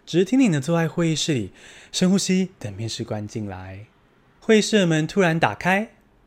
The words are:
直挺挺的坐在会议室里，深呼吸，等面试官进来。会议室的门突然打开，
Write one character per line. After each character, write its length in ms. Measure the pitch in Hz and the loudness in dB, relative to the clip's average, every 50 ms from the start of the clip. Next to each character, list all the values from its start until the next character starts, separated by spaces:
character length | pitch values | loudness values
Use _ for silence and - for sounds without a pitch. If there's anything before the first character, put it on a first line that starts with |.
| _ | _
直 220 | - - 170 196 | -4 0 0 0
挺 140 | - 254 262 | 2 4 4
挺 120 | 277 208 | 4 4
的 80 | 156 143 | 2 0
坐 160 | 131 - 170 | 0 0 0
在 120 | 170 165 156 | 0 0 -2
会 220 | - 180 170 165 | -2 -2 -2 0
议 60 | 156 | 0
室 180 | 143 - - 151 | -2 -2 -2 -2
里， 160 | 120 101 90 - - - - - - - - | -2 -4 -6 -10 -18 -20 -20 -20 -20 -20 -10
深 180 | - - 185 180 | -2 0 2 4
呼 80 | 196 196 | 4 2
吸， 320 | - - 185 185 190 180 - - | 2 2 0 0 0 -2 -6 -14
等 160 | - 104 98 | -14 -14 -10
面 160 | 101 113 110 | -8 -8 -8
试 140 | - - 113 | -6 -8 -8
官 240 | - 113 107 107 104 | -8 -6 -8 -8 -8
进 200 | - 113 107 101 | -8 -8 -8 -8
来。 380 | 92 92 92 92 95 98 110 _ _ _ _ _ _ _ _ _ _ _ | -10 -12 -14 -14 -16 -18 -20 _ _ _ _ _ _ _ _ _ _ _
会 180 | - - 220 214 | 0 4 4 4
议 40 | |
室 180 | 196 - 226 208 | 4 4 2 2
的 80 | 185 170 | 4 4
门 180 | 160 156 156 | 2 2 0
突 160 | 156 - 202 | -2 0 2
然 180 | 190 165 160 165 | 2 2 2 2
打 140 | 151 110 101 | 0 0 -2
开， 380 | - - 175 185 202 220 - _ _ _ _ _ _ _ | 0 -2 0 0 0 -2 -6 _ _ _ _ _ _ _